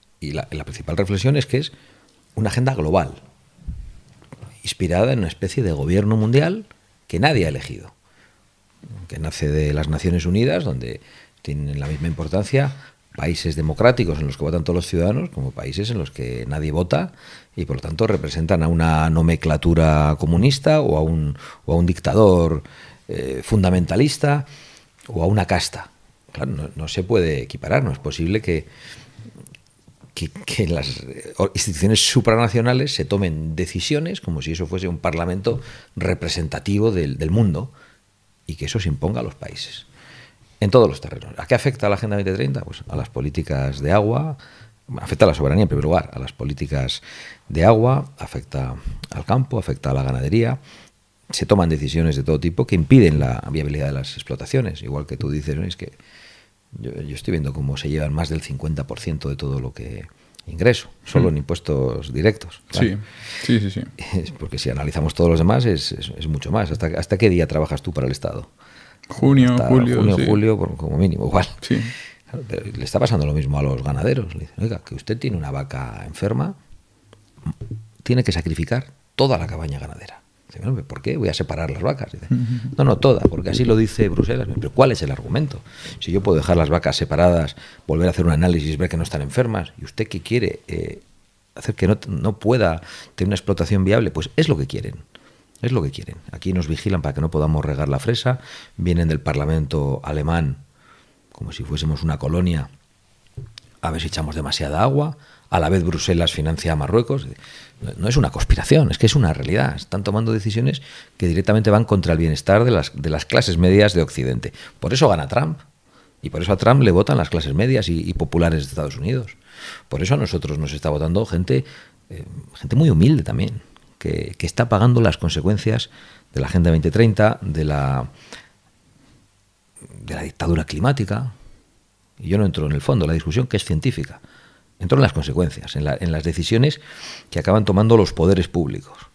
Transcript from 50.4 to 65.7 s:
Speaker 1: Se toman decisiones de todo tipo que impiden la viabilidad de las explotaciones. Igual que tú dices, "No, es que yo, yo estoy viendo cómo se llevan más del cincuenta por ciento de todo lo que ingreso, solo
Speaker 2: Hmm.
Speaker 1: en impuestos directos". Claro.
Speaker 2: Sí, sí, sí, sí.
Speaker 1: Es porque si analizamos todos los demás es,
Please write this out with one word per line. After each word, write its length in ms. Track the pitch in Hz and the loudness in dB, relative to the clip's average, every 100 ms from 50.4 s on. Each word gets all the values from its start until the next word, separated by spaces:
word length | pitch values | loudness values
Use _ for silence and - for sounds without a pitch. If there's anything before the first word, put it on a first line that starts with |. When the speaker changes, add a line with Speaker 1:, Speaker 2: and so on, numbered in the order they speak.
| 117 135 - - - _ _ _ - | 2 -2 -8 -20 -20 _ _ _ -10
Speaker 1:
Se 160 | - - | -4 2
toman 240 | 101 82 | 4 4
decisiones 440 | 76 69 78 82 | 0 0 0 2
de 100 | 69 | 0
todo 140 | 69 76 | 0 0
tipo 280 | 82 - - | 0 -2 0
que 80 | |
impiden 440 | 90 73 131 87 76 | 0 6 8 8 6
la 240 | 67 58 - | 0 -2 -4
viabilidad 360 | 76 73 73 71 | -4 -4 -4 -4
de 60 | |
las 200 | 67 67 - | -4 -8 -12
explotaciones. 640 | - 65 - 135 110 78 | -10 -10 -4 -2 -2 -4
Igual 240 | - 71 73 | -8 -8 -6
que 100 | 71 | -6
tú 140 | 71 | -4
dices, 260 | 76 73 73 | -4 -4 -4
"No, 80 | |
es 140 | 92 - | -4 -8
que 140 | - - _ - - - _ _ _ - | -12 -16 _ -20 -20 -20 _ _ _ -14
yo, 140 | - | -12
yo 220 | 62 73 | -10 -10
estoy 180 | 71 - | -10 -4
viendo 220 | 85 69 | -4 -2
cómo 240 | 67 69 69 | -4 -4 -4
se 100 | 73 | -4
llevan 240 | 76 76 | -4 -2
más 160 | 76 78 | -2 -4
del 140 | 78 | -4
cincuenta 440 | - 67 78 76 69 | -6 -6 -6 -6 -6
por 140 | 58 | -8
ciento 300 | - 76 69 | -8 -6 -6
de 60 | 69 | -6
todo 240 | 69 67 | -6 -6
lo 120 | 64 | -6
que 360 | - 64 50 - _ _ - - | -10 -12 -12 -16 _ _ -20 -12
ingreso, 440 | 80 110 117 - - - | 0 2 2 -2 -18 -2
solo 220 | - 90 | 2 2
Speaker 2:
Hmm. 40 | |
Speaker 1:
en 60 | 76 | 2
impuestos 760 | 71 85 - 69 64 62 67 | -2 -4 -2 -2 -2 -4 -6
directos". 480 | 64 101 104 87 - - | 0 2 0 -4 -20 -6
Claro. 300 | - 110 101 104 - - - - | 0 0 0 -8 -16 -16 -6 0
Speaker 2:
Sí, 140 | 117 | 0
sí, 0 | |
sí, 200 | 98 - | 0 -6
sí. 380 | - - - 92 | -10 -12 -6 -4
Speaker 1:
Es 120 | 80 | -4
porque 260 | - 73 65 | -8 -10 -6
si 100 | 64 | -4
analizamos 460 | 65 73 80 78 | -4 -4 -2 -2
todos 160 | - 85 | 2 4
los 80 | 82 | 4
demás 260 | 85 127 | 4 4
es, 280 | 120 | 2